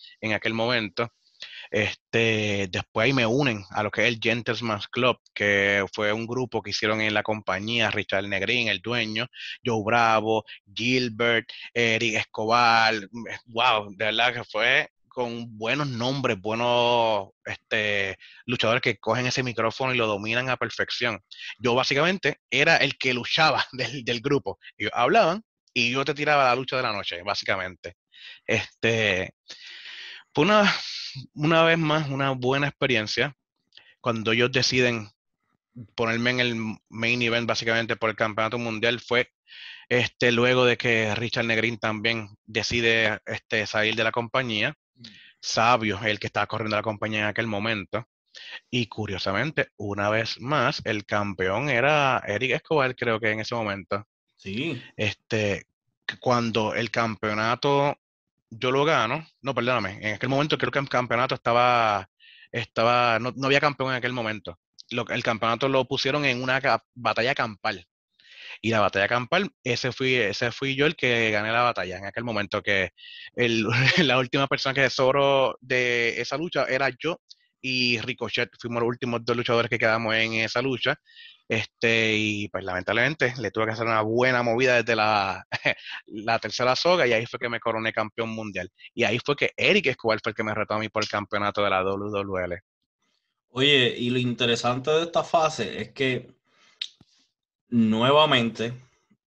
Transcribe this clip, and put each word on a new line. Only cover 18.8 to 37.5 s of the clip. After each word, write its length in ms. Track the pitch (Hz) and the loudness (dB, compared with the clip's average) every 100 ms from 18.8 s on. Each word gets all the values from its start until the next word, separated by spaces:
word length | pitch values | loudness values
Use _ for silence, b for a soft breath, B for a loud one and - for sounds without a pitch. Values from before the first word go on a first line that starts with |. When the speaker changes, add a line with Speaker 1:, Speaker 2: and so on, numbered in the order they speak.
Speaker 1:
que 140 | - 107 | 0 -4
cogen 280 | - 117 127 | -2 0 0
ese 180 | 131 | -2
micrófono 500 | 127 117 113 - 131 | -4 -2 -2 -2 -2
y 20 | 123 | 0
lo 120 | 110 | 0
dominan 400 | 104 107 117 131 | -2 -2 -2 -2
a 80 | 123 | -2
perfección. 640 | 117 - 98 - 120 101 - B B B | -4 -4 -4 -2 -2 -4 -10 B B B
Yo 160 | 123 | 2
básicamente 640 | 120 127 139 165 190 139 - _ | 2 2 2 2 0 -2 -4 _
era 280 | 127 151 165 | 2 4 4
el 180 | 139 - | 2 0
que 180 | 131 | -2
luchaba 500 | 123 113 - 156 120 - | -2 -2 2 2 2 -2
<laughs> 40 | |
del, 300 | 123 123 143 | -4 -6 -6
del 160 | 117 120 | -4 -4
grupo. 380 | 120 139 - 95 B - | 0 0 -2 -10 B -6
Ellos 160 | 104 | -4
hablaban 480 | - 123 220 175 196 - _ _ | 0 4 4 4 2 -8 _ _
y 180 | 127 120 | -2 0
yo 140 | 131 | 0
te 100 | 139 | -2
tiraba 300 | 143 147 147 | 0 2 4
la 100 | 131 123 | 6 4
lucha 200 | 131 131 | 0 -2
de 60 | |
la 100 | 123 | -2
noche, 300 | 104 95 87 | -2 -6 -6
básicamente. 720 | 95 101 - 98 92 92 92 - _ B B B | -4 -4 -2 -2 -4 -8 -14 -16 _ B B B
Este, 920 | - 110 - _ 113 113 107 92 92 - _ B B B B B B B B | -4 -2 -2 _ 0 2 2 0 -2 -10 _ B B B B B B B B
fue 100 | - 165 | 0 4
una, 280 | 214 202 B B B B 135 131 | 6 4 B B B B -14 -16
una 280 | - 151 165 | -2 2 6
vez 160 | 165 165 | 6 4
más 300 | 156 151 147 | 2 0 0
una 220 | 135 139 | -2 -2
buena 360 | 131 123 135 143 | 0 0 0 0
experiencia. 720 | - 139 117 107 - 135 139 _ _ _ b b b | -2 0 0 0 -2 -2 -4 _ _ _ b b b
Cuando 320 | 123 113 107 | -4 -2 0
ellos 180 | 117 123 | 2 4
deciden 580 | 131 123 127 123 117 104 _ _ _ _ _ _ 123 110 | 2 2 2 2 0 -6 _ _ _ _ _ _ -20 -16
ponerme 360 | - 113 117 123 | -4 -2 0 0
en 100 | 127 | 2
el 160 | 123 113 110 101 _ | 0 0 -6 -8 _
main 340 | 107 117 120 | -6 -2 0
event, 240 | 120 117 | 0 0
básicamente, 460 | 117 | 0